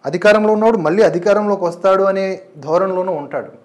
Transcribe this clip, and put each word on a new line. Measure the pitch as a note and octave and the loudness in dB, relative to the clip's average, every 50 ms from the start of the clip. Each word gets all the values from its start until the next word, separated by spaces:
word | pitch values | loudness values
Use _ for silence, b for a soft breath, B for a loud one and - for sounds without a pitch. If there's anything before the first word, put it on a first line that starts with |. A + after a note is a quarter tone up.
| - | -6
అధికారంలో | C#3+ D#3 F3 - G#3 G#3 G#3+ G#3+ G#3+ | -6 -6 2 4 4 4 4 2 2
ఉన్నవాడు | G#3+ G#3+ A3 A3+ A3+ | 0 2 2 2 0
మళ్ళీ | G3 D#3+ D3+ E3+ G#3 | 2 -2 -2 2 4
అధికారంలోకి | A3 E3+ D#3+ F3 E3+ G#3 G3+ G#3 G#3 G#3 G3+ F#3+ F3+ | 2 2 2 0 0 2 0 2 0 -2 -2 -2 -2
వస్తాడు | E3+ E3+ - - F#3+ F#3+ F#3+ | -6 -6 -2 0 2 2 2
అనే | G3 G3 G3 G3 F#3+ F#3+ F#3+ - - - - | 2 0 0 -2 -4 -4 -6 -8 -12 -20 -20
ధోరణిలోనూ | D3+ C3+ D3 D#3+ F3+ F#3+ F#3+ F#3 F3+ F#3 F#3+ | -16 -6 -2 0 0 0 0 -2 -4 -4 -4
ఉంటాడు. | F3 D3 C#3+ C3+ - C3+ G#2+ - - - | -6 -6 -8 -8 -8 -10 -10 -10 -18 -20